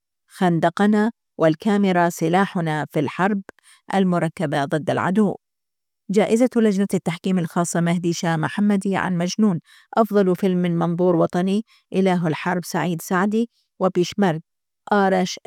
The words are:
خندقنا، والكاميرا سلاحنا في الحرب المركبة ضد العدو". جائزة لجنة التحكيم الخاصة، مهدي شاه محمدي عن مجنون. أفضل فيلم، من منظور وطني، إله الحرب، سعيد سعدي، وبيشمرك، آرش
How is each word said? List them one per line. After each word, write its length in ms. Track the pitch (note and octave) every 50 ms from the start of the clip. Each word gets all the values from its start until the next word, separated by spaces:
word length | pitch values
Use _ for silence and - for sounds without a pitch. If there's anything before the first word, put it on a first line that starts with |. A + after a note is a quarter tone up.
| _ _ _ _ _
خندقنا، 840 | _ - - F#3+ F3 E3+ D#3+ D#3+ E3+ - - G3+ G#3 G#3+ G#3 G#3+ A#3 - _ _ _ _
والكاميرا 720 | - D#3+ D#3+ D#3+ - - A3 G3+ G3+ G3 F#3+ F#3 F3 E3+ E3+
سلاحنا 760 | - - E3+ D#3+ E3+ F#3+ G3 - - F#3 E3 D#3+ D3+ D3+ D3 -
في 80 | - D#3+
الحرب 420 | C#3 A2 - - F3+ G3+ G#3+ G3 - - - _ _ _ _ _ _ - -
المركبة 720 | G3 G3 F#3 F3 E3+ D#3+ E3 - - F3 C#3+ D3+ D3 C#3
ضد 240 | - E3+ D3+ C3+ -
العدو". 460 | C3 B2+ G#2+ D#3+ F#3 G#3+ G#3 F3+ - - _ _ _ _ _ _ _ _ _ _ _ _ _ -
جائزة 400 | F#3 G#3+ F#3 - A3 A#3 B3+ A#3 -
لجنة 320 | A#3+ A3 G#3+ F#3+ F#3+ G3+ - -
التحكيم 460 | F3+ - F3+ E3 - - F#3+ F#3+ F#3
الخاصة، 420 | E3 - - F#3 F3 - - E3+
مهدي 320 | E3+ E3+ E3+ F3+ F3 E3+ E3+
شاه 220 | - - E3 E3
محمدي 600 | D#3+ D#3 - - - G#3 G#3 G3+ G3 - G3 F#3+
عن 220 | C3 - F3+ F3+
مجنون. 420 | E3+ E3+ F3+ - - A3 G#3 F#3 D3+ - _ - - _ _ -
أفضل 380 | A3 A3+ - G3+ G#3 G3 F#3 F3
فيلم، 220 | - G#3 F#3+ F3+
من 200 | F3+ F3+ F3 E3+
منظور 380 | E3+ E3+ E3+ E3+ E3+ F3+ F#3 E3+
وطني، 460 | E3 E3+ - - F3+ F3+ F#3+ G3 G#3+ - _ _ _ _ - -
إله 340 | F#3 F#3+ F#3+ F3 F3 E3+
الحرب، 380 | D#3+ C#3+ - - F3+ F3+ F3+ E3
سعيد 360 | - - F3 D#3 F3+ E3+ E3+
سعدي، 480 | - - G3 F3 F#3+ G#3 G#3 A3+ A#3+ - _ _ _ _ _ -
وبيشمرك، 600 | F#3 F#3 - F3+ F3 - - - G3+ F3+ D#3 D#3+ - _ _ _ _ _ _ _ _ -
آرش 480 | G#3+ G3+ G3 F#3+ F#3+ F#3 F#3 - - - -